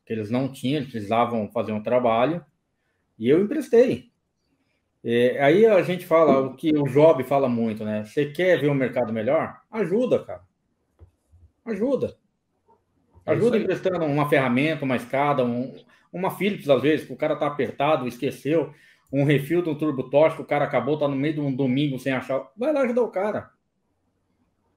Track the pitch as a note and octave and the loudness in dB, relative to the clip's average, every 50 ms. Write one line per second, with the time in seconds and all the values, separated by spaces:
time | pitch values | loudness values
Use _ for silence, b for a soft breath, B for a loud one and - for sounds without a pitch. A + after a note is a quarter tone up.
0 | _ - A#2 A2 G#2 G2+ A#2+ B2+ C#3 C3+ C3+ - - B2+ D3 D3+ B2+ - - A2+ | _ -8 -6 -6 -4 -4 -2 -2 -2 -4 -6 -6 -4 -4 -2 -4 -4 -6 -8 -8
1 | G2+ G2 A2+ A#2 A#2+ A2 A#2 A2+ G#2 G2+ - A#2+ G#2 A2 G#2+ G#2+ G#2+ A#2 B2 B2 | -4 0 2 2 2 2 0 -4 -4 -4 -4 -6 -4 -4 -4 -6 -2 0 0 2
2 | B2 A#2 A2+ A#2 B2 C#3+ E3+ F3 - _ _ _ _ _ _ _ _ _ _ _ | 2 2 2 2 2 0 -2 -4 -8 _ _ _ _ _ _ _ _ _ _ _
3 | _ _ _ - A2 A#2+ D3 E3+ G#3 G3+ D4 D#4 B3+ - B3+ A3+ C4 A#3+ C#3+ - | _ _ _ -4 0 2 2 4 2 0 -2 -4 -2 2 4 4 4 4 2 -4
4 | - _ _ _ _ _ _ _ _ _ _ _ _ _ _ _ _ _ _ _ | -8 _ _ _ _ _ _ _ _ _ _ _ _ _ _ _ _ _ _ _
5 | - A#2+ A#2 A#2+ A#2+ B2+ A#2 C3+ C#3 C#3+ D#3+ G3+ A3+ A3+ G#3 F3+ D#3 D3+ F3+ F3 | -4 0 2 2 4 2 2 2 4 4 6 6 6 6 6 4 2 0 -4 -6
6 | - - D#3+ E3 E3 D3 C3+ C3+ C3 C3 - - - D#3+ D3+ D3 C#3+ C3 A#2+ D3 | -2 2 4 4 4 4 2 -2 -4 -4 -6 -4 -2 0 0 0 0 2 4 6
7 | D3+ E3 D#3+ C3 B2 - C#3+ C#3 C#3 B2+ A#2+ A#2 A#2 A2+ G#2+ A2 A2 G#2+ G#2+ G#2+ | 6 6 6 4 0 0 0 0 2 0 0 0 -2 -2 -4 -6 -6 -6 -6 -6
8 | G#2+ - - D3 C#3+ C#3+ C#3+ - F3+ F#3 C3 B2+ C#3 D3 C#3+ C3+ C3 A2+ - B2+ | -6 -6 -4 -4 -4 -2 -2 -2 2 2 2 2 2 0 0 0 -2 -2 -2 -2
9 | A#2+ A2 A2+ A2+ G#2+ A#2+ D3 D#3+ B2+ - - - _ _ - A3+ G3+ D#3+ F#3 A3+ | -4 -2 -4 -4 -2 0 0 -2 -2 -4 -10 -16 _ _ -6 -4 -2 -2 0 0
10 | B3+ G#3 C#3+ G#2+ - - F2+ F2+ F2+ _ _ _ _ _ _ _ _ _ _ _ | 0 0 0 -2 -2 -4 -14 -16 _ _ _ _ _ _ _ _ _ _ _ _
11 | - - _ _ _ _ _ - _ - _ _ - A3+ A3+ F#3 G#3+ C#4 C4+ G3 | -20 -20 _ _ _ _ _ -20 _ -20 _ _ -10 -8 -4 -2 -2 -2 -2 -2
12 | B2 G2+ - _ _ _ _ _ _ _ _ _ _ _ _ _ _ _ _ _ | -4 -6 -8 _ _ _ _ _ _ _ _ _ _ _ _ _ _ _ _ _
13 | _ _ _ - - - D#3 - G3+ A#3 G#3+ G#3+ E3+ F#3 F3 D3+ - F#3 F3+ E3+ | _ _ _ -8 -4 -2 0 2 2 2 2 0 0 -2 -4 -2 -2 -4 -2 -2
14 | E3 D3 C#3 D3+ C#3+ D3 D#3+ C#3+ C3 B2 A#2+ B2+ C#3+ D#3+ D#3+ D3 C#3+ C3 B2 A#2 | -2 -2 0 0 0 2 2 2 2 2 0 0 0 0 -2 -2 -4 -4 -4 -4
15 | - - - C3+ C#3+ D3 C#3+ C3 B2 A#2+ A#2+ B2 C3 - - - - _ _ _ | -4 -4 -2 0 0 0 2 0 0 0 0 -4 -6 -8 -10 -16 -20 _ _ _
16 | _ _ - F3 F#3 F3 - - F3+ G3+ G3 D3+ D3 C#3+ C3+ B2 B2 D3+ D#3 C#3 | _ _ -8 -6 -4 -4 -4 -2 -2 -2 -2 -2 2 2 2 4 4 2 2 0
17 | - - C3 - D3+ D#3 D3+ D3 D3+ C#3+ C#3+ - B2+ - - - C#3 D3+ D#3 B2+ | -2 -6 -8 -4 -2 -2 -2 -2 -2 -4 -2 -2 -4 -4 -2 -2 0 0 0 0
18 | B2+ B2 A#2 - - C3 - - - C3+ D#3+ E3 C#3 D3 b b b b b b | -2 -4 -6 -4 -6 -6 -6 -4 -4 0 0 0 0 -2 b b b b b b
19 | b b - C#3 C#3+ C#3+ D3 C3 C#3+ C#3+ E3 F3 F3 E3+ D3 C#3+ D#3 D3+ C#3 B2 | b b -2 0 2 4 2 2 2 0 -2 -2 0 -2 -4 -4 -4 -4 -4 -4
20 | B2 - C3+ C#3+ D#3 D#3 D#3 D3 C3 - D3 D3 C#3 C3+ - B2 A#2 C3 D3+ D3 | -4 2 4 4 4 4 2 -2 -4 -2 0 0 0 0 0 0 0 0 -2 0
21 | D3+ C#3 C#3 C3+ C#3 D#3 D#3 D3 D3 C#3 C3 B2 C#3 B2+ B2 C#3 D3 C#3+ C3+ B2 | 0 -2 -2 -2 -2 -2 -2 -2 -2 -2 -2 0 0 0 2 0 0 -2 -2 -4
22 | - C#3 C3 B2+ B2+ - C3 C3+ - - _ G3+ A#3+ D#4 D4+ C#4 C4+ A#3 A#3+ B3 | -4 -4 -4 -4 -4 -4 -4 -4 -6 -8 _ -6 -2 -2 0 0 0 0 0 0
23 | A#3 - - F3+ G3 G#3+ - A2+ - - _ _ _ _ _ _ _ _ _ _ | -2 -2 -2 -4 -4 -4 -4 -6 -8 -12 _ _ _ _ _ _ _ _ _ _
24 | _ _ _ _ _ _ _ _ _ _ _ _ _ _ _ | _ _ _ _ _ _ _ _ _ _ _ _ _ _ _